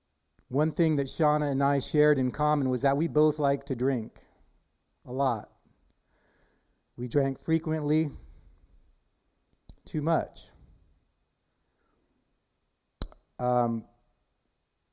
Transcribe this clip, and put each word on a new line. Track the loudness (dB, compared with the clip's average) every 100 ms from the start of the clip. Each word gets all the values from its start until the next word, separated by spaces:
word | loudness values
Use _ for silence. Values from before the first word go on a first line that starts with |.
| _ _ _ _ -6
one | -2 0
thing | 0 2 0
that | -2
Shauna | 0 2 2 0
and | 0
I | 0 0
shared | 0 4 4 4
in | 0
common | 0 0 0 0
was | 0
that | 0 0
we | 0
both | 2 2 2
liked | 0 -2 -4
to | -2
drink | -2 -2 -6 -14 -20 _ _ _ _ _ _ _ -10
a |
lot. | -2 -2 -2 -8 _ _ _ _ _ _ _ _ _ _ _ _ _ _ -12
We | -2
drank | 0 0 -2
frequently, | -2 -2 0 -2 0 0 0 -6 -18 -20 -20 _ _ _ _ _ _ _ _ _ _ _ -20 -20 -10
too | -4
much. | 0 0 -2 -12 -20 -20 -20 -20 _ _ _ _ _ _ _ _ _ _ _ _ _ _ _ _ _ _ _ _ _ _ -14 -14 _ -6
Um, | 0 2 2 -2 -8 _ _ _ _ _ _ _ _ _ _